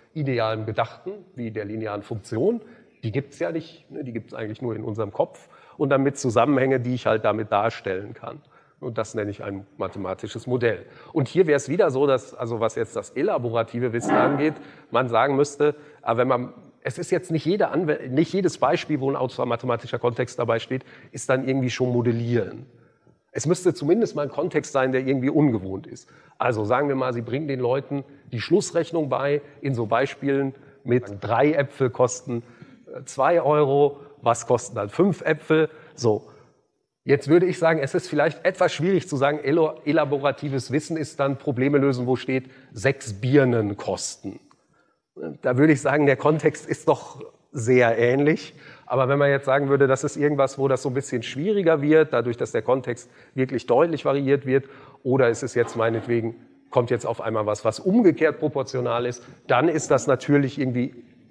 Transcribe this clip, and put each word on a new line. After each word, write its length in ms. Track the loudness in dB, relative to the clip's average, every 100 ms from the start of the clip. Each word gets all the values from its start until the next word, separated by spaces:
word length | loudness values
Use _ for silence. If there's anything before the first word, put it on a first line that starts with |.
| _
idealem 520 | -6 -2 0 -2 -2 -4
Gedachten 460 | -4 -4 -6 -12 -12 -14
wie 160 | -12 -8
der 140 | -8
linearen 380 | -8 -8 -6 -8
Funktion. 580 | -8 -10 -6 -2 0 0 -6 -20 _ _
Die 80 | -6
gibt's 260 | -4 -6 -6
ja 140 | -6
nicht, 360 | -6 -10 -16 -14
ne, 120 | -12
die 100 | -10
gibt's 220 | -10 -10
eigentlich 280 | -10 -10 -8
nur 120 | -6
in 80 | -6
unserem 300 | -6 -6 -4
Kopf. 360 | -2 -4 -6 -20 -20 -16 -4
Und 140 | 2
damit 280 | 2 2 0
Zusammenhänge, 600 | 0 4 4 4 2 2
die 140 | 0
ich 120 | -2 0
halt 180 | 0
damit 280 | 0 -2 0
darstellen 640 | 0 0 -4 -6 -6 -8
kann. 260 | -14 -16 -16 _ _ _ _
Und 180 | -8 -6
das 160 | -6
nenne 160 | -4 -6
ich 120 | -6
ein 240 | -10 -10 -12 -8
mathematisches 720 | -8 -6 -8 -8 -8 -10 -4
Modell. 400 | 0 0 0 -8 -20 -6
Und 160 | -2 0
hier 180 | 2 4
wäre 100 | 2
es 120 | 2
wieder 220 | 2 2
so, 160 | 2 2
dass, 280 | 2 -2
also 260 | -10 -6 -2
was 140 | -2
jetzt 200 | -2 -6
das 160 | -8 -8
elaborative 800 | -4 -2 -2 -2 -2 -2 -2 -2
Wissen 200 | -2 0
angeht, 420 | 2 2 2 -2 -2 -12 -20 -4
man 180 | -2 2
sagen 280 | 2 2 2
müsste, 380 | 0 2 0 0 -10 -6
aber 160 | -2 2
wenn 100 | 2
man, 240 | 0 -2 -12 -20 _
es 140 | -10 -8
ist 140 | -2
jetzt 220 | -2 0
nicht 120 | -2
jede 260 | 0 0 0
Anwe-, 380 | 0 0 -2 0
nicht 240 | 0 2
jedes 260 | 2 0 2
Beispiel, 420 | 0 0 -2 -2
wo 100 | -2
ein 60 | -2
außermathematischer 840 | -4 -2 -2 -2 -2 -4 -4 -4
Kontext 400 | -2 -2 -4 -2
dabei 220 | 0 -2
steht, 240 | -2 -8 -8 -20 -18
ist 180 | -6 0
dann 180 | 0 0
irgendwie 240 | 0 0
schon 200 | 0 0
modellieren. 760 | 2 2 0 0 0 -2 -8 -18 _ _ _ _ _ _
Es 140 | -4 -2
müsste 280 | 0 0
zumindest 400 | 0 2 2 0
mal 80 | -2
ein 80 | -4
Kontext 420 | -4 -2 -2 -2
sein, 200 | 0 0
der 120 | 0 0
irgendwie 220 | 0 0
ungewohnt 580 | 2 2 2 -4 -10 -12
ist. 220 | -18 -20 -20 _ -4
Also 260 | -2 0
sagen 240 | 0 2 2
wir 60 |
mal, 180 | 0 -2
Sie 100 | -4
bringen 260 | -4 -4 -4
den 120 | -2
Leuten 440 | 0 -2 -4 -8 -8 -18 -12
die 80 | -8
Schlussrechnung 680 | 0 0 0 -2 -2 -2 -2
bei 340 | 0 0 -2 -4 -8
in 140 | -4
so 120 | -2 2
Beispielen 680 | 2 2 -2 0 0 0 -6 -16 -10
mit 200 | 0 0 0 -8
drei 320 | 0 2 4
Äpfel 380 | 2 -2 0 -2
kosten, 520 | 2 0 0 -8 -8 -8 -18 -20 -20 -18
äh, 180 | -18
zwei 380 | -8 0 2 4
Euro, 560 | 4 4 4 4 2 0 -16 -4
was 240 | 0 0 2
kosten 300 | 0 0 -6
dann 120 | -2
fünf 320 | 2 2 2
Äpfel? 460 | -2 -2 2 2 2 -4 -20
So. 360 | -2 0 0 -4 -20 _ _ _ _ _ _
Jetzt 240 | 0 0 4
würde 180 | 4 4
ich 120 | 2
sagen, 220 | 0 2
es 140 | 0
ist 140 | -4 -2
vielleicht 360 | 0 0 0
etwas 280 | -2 2 0
schwierig 360 | 0 0 0 -2
zu 80 | 0
sagen, 220 | 0 0
elo-, 380 | 0 2 2 0
elaboratives 880 | 0 0 2 0 0 -2 -4 -4 -2
Wissen 240 | -2 -2 -6
ist 240 | -6 -2
dann 180 | -2 -2
Probleme 400 | -4 0 2 4
lösen, 280 | 4 2 0
wo 100 | -2
steht, 340 | -2 -4 -4 -14 -20
sechs 420 | -2 -2 -2 -6
Birnen 600 | -6 2 6 6 4 0 -4
kosten. 640 | -6 -6 -6 -12 -14 -14 _ _ _ _ _ _ _ -14 -12 -4
Da 160 | 0 4
würde 160 | 4
ich 80 | 4
sagen, 240 | 2 2 2
der 100 | 4
Kontext 500 | 2 2 0 -2 -6
ist 180 | -2 0
doch 360 | 0 -4 -18 -20 -20 _
sehr 460 | -4 2 4 4 4
ähnlich. 560 | 2 4 2 0 -4 -20 -20 -20
Aber 240 | -4 0 2
wenn 100 | 2
man 120 | 2
jetzt 160 | 2 2
sagen 220 | 2 2
würde, 160 | 4 4
das 180 | 2
ist 120 | -2 -2
irgendwas, 420 | 0 2 0 0
wo 100 | 0
das 140 | 0
so 80 | -2
ein 40 |
bisschen 280 | -4 -4 -6
schwieriger 580 | -6 -6 -2 0 2 2
wird, 320 | 4 4 4
dadurch, 240 | 0 -2 -4
dass 160 | -4
der 100 | -2
Kontext 480 | 0 0 -2 -10 -12 -20 -10
wirklich 320 | -4 -2 -2 2
deutlich 380 | 4 4 0
variiert 400 | -2 0 2 0
wird, 240 | 2 -2 -2 -12 -20 -8
oder 280 | 0 4 4
ist 120 | 2
es 120 | -2
jetzt 220 | -2 0 0
meinetwegen, 580 | 0 -2 -2 -2 -2 -8 -18 _ _
kommt 200 | 0 0
jetzt 160 | 0 -2
auf 160 | -6
einmal 240 | -4 -2 -2
was, 180 | -2
was 160 | -2 -2
umgekehrt 580 | 2 4 6 4 2 0
proportional 680 | -4 -4 -4 -4 -2 -2 -4
ist, 180 | -6 -14 -10 0
dann 220 | 2 2
ist 220 | 0 2
das 160 | 2 2
natürlich 520 | 0 2 2 2 -2
irgendwie 360 | -2 -2 -4 -8 -20 _ _